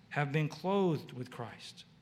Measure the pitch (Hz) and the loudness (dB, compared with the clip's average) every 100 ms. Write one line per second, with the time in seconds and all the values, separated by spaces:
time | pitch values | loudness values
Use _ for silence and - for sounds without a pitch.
0 | - 143 143 151 151 - 180 202 180 139 | -4 0 2 2 0 0 2 4 4 2
1 | - 123 120 - 113 - - - - - | -2 -10 -8 -8 -10 -10 -16 -16 -20 -20